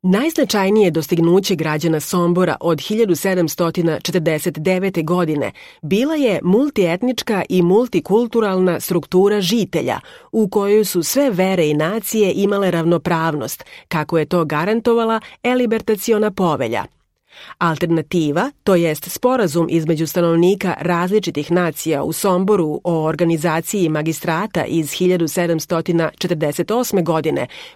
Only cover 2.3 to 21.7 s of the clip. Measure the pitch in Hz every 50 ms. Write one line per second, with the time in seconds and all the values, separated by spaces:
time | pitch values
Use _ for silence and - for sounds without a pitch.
2.3 | 175 180 185 170 135 - - 170 165 147 - - 214 220 233 196 170 - - 190
3.3 | 190 185 170 151 - - 175 165 156 185 165 165 156 - - - 165 185 156 165
4.3 | 156 151 - 180 151 160 151 185 185 185 190 196 190 175 156 156 175 180 175 156
5.3 | 156 147 120 101 - - - - - _ - 147 165 202 254 302 320 302 277 233
6.3 | 190 151 - 175 190 226 285 294 - - 185 165 165 185 - 247 254 - - -
7.3 | 214 190 - - - 185 175 175 185 220 254 247 - 175 143 - 185 226 240 226
8.3 | - 233 220 202 190 185 185 185 170 - - - 185 175 170 - - 185 196 202
9.3 | 214 208 190 170 214 240 196 - - 160 123 127 110 - - - - - - _
10.3 | - 226 214 190 - 214 202 196 208 214 214 202 - 175 156 - - 262 285 269
11.3 | 202 170 185 190 190 180 160 151 147 147 151 165 208 226 - - - 220 208 190
12.3 | - 185 202 196 202 202 196 185 170 170 160 165 175 160 - 175 170 160 160 165
13.3 | 151 147 113 110 - - - - - - - _ - 156 156 - 170 165 151 151
14.3 | - 175 160 147 151 147 165 202 220 233 220 240 233 233 226 220 226 220 - -
15.3 | - _ - 247 254 254 247 226 226 220 - - 220 196 - - 226 208 214 214
16.3 | 196 - 185 170 151 131 131 110 117 104 - - _ _ _ _ _ _ _ _
17.3 | _ - - - - _ 175 170 160 - 175 165 165 160 147 _ - 175 156 147
18.3 | 143 170 214 294 - _ _ - 190 175 170 160 151 - - 170 - - - 247
19.3 | 262 254 214 170 135 170 165 - - 165 156 156 170 151 165 156 - 180 175 170
20.3 | 165 165 175 180 202 190 196 185 143 - - 170 175 170 175 185 202 214 - 175
21.3 | 156 147 147 - 170 180 180 165